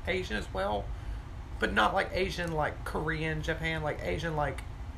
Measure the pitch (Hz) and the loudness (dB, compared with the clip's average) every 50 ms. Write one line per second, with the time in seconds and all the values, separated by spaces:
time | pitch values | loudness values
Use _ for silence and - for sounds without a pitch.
0 | - 170 185 185 185 - 214 202 180 - - 190 190 202 208 202 196 - - - | -2 0 0 0 0 -2 -2 -2 -2 -2 -2 0 0 0 0 0 -2 -2 -4 -4
1 | - - - - - - - - - - - - 220 190 196 220 233 - - 190 | -4 -6 -6 -6 -6 -8 -10 -10 -8 -8 -2 -2 0 2 6 6 6 6 6 4
2 | 185 - - 180 190 185 151 180 175 170 160 151 147 - - - - - - 185 | 2 2 2 2 2 2 0 0 0 0 2 2 2 0 0 -2 -4 -2 -2 0
3 | 156 160 160 151 160 160 156 156 151 165 156 160 160 160 160 160 151 147 - - | 0 0 0 0 0 0 0 0 0 0 0 0 0 0 0 0 0 0 -2 0
4 | - 175 180 160 156 170 156 147 147 139 131 - - - - - - - - | 0 0 0 0 0 0 2 2 2 2 0 -2 -6 -8 -8 -8 -8 -8 -8